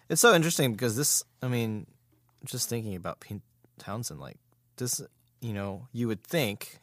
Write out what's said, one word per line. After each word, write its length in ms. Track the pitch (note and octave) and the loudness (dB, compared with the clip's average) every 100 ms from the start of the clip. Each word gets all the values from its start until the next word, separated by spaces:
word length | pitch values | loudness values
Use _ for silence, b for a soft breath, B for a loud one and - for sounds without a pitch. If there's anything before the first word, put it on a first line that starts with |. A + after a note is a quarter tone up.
| b | b
It's 120 | D#3+ | 6
so 140 | A#3+ | 8
interesting 380 | F3 D#3+ E3 C3+ | 8 6 4 2
because 240 | G#2 B2 A2 | 2 0 0
this, 260 | D3 - - _ | 2 0 -2 _
I 60 | B2+ | -2
mean, 380 | B2 A2+ G#2+ - _ _ _ _ _ | 0 0 -4 -10 _ _ _ _ _
just 240 | - B2 - | -12 -6 -4
thinking 280 | A#2 A2 F#2 | -4 -4 -6
about 240 | E2+ - | -8 -10
Pete 220 | - G#2 - _ _ - | -10 -12 -12 _ _ -16
Townshend, 420 | - G#2+ A#2+ D2+ | -10 -8 -8 -10
like, 180 | C2+ - _ _ _ - | -14 -18 _ _ _ -8
this, 240 | B2 - - _ _ _ | -6 -6 -8 _ _ _
you 120 | A#2 | -6
know, 360 | G2+ G2 G2 B2 | -4 -4 -8 -10
you 140 | A#2 A#2 | -4 -2
would 140 | G#2 | -4
think 560 | - E3+ A2+ G#2 - - | -4 -2 -2 -4 -12 -18